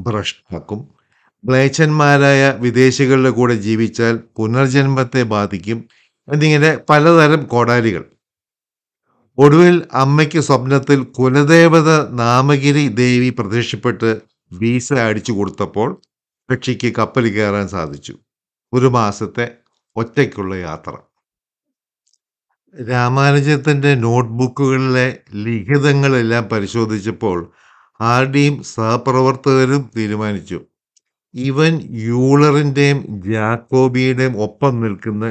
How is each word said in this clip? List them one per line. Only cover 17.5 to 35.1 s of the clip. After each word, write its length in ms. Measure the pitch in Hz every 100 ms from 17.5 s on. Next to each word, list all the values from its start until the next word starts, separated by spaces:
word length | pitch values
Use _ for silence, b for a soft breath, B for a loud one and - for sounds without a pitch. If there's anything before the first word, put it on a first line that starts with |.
| 101 95
സാധിച്ചു. 460 | 95 78 71 - - _ _ _ _ _
ഒരു 160 | 127 127
മാസത്തെ 560 | 123 107 101 107 - 117 - _ _ _ 110
ഒറ്റയ്ക്കുള്ള 580 | 113 147 131 - 95 95
യാത്ര. 340 | 85 80 - 65 _ _ _ _ _ _ _ _ _ _ _ _ _ _ _ _ _
രാമാനുജത്തിൻ്റെ 1160 | 165 117 123 123 135 139 143 139 143 147 143 143 135
നോട്ട്ബുക്കുകളിലെ 1120 | 117 120 117 117 127 127 139 131 131 127 127 - _ 104
ലിഖിതങ്ങളെല്ലാം 1080 | 110 113 92 143 143 139 139 131 113 117 104
പരിശോധിച്ചപ്പോൾ 920 | 110 98 117 110 107 98 95 110 87 87 b b b b -
ഹാർഡിയും 540 | 113 123 135 143 143 143
സഹപ്രവർത്തകരും 1160 | - - 110 117 127 127 131 135 143 131 131 143 120
തീരുമാനിച്ചു, 720 | 113 107 107 107 98 80 85 - _ _ _ _ _ _
ഇവൻ 380 | 127 131 135 160 160 - 117
യൂളറിൻ്റെയും 960 | 113 120 131 139 147 147 147 135 143 139 - 104
ജാക്കോബിയുടെയും 1120 | 92 110 107 117 - 131 131 127 131 127 131 107
ഒപ്പം 340 | 107 - 139 120
നിൽക്കുന്ന 540 | 113 98 113